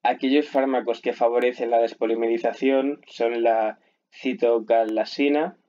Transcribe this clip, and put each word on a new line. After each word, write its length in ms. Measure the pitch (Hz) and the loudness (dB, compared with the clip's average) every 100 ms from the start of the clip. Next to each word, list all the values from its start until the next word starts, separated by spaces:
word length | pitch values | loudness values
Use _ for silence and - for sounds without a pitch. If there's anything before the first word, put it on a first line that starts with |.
Aquellos 460 | 123 127 131 143 143 | -2 0 2 2 2
fármacos 540 | 135 135 127 175 117 | 0 0 0 -2 -4
que 100 | 123 | -4
favorecen 580 | 117 120 120 123 123 117 | 0 2 2 0 -2 0
la 100 | 117 | 2
despolimerización 1200 | 113 - 113 113 117 113 117 117 131 135 139 143 - | 0 -2 -4 -2 0 0 -2 0 0 2 0 -6 -14
son 360 | - 117 120 | -4 -2 0
la 360 | 117 113 110 110 _ _ _ | 0 2 -2 -6 _ _ _
citocalcasina, 1500 | - 131 123 117 117 113 113 110 110 110 - 143 147 170 - | -8 -6 -2 0 0 2 0 2 -2 -4 -2 0 0 -2 -8